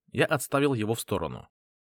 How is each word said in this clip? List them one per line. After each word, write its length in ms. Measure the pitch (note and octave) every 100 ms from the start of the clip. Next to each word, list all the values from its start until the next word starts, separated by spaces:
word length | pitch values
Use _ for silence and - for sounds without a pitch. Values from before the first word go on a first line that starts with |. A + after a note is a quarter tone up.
| _
Я 140 | - -
отставил 480 | D3+ - C#3 C#3+
его 220 | B2 G#2+ A2+
в 40 |
сторону. 480 | - G2 D2+ A#1+ - _ _ _ _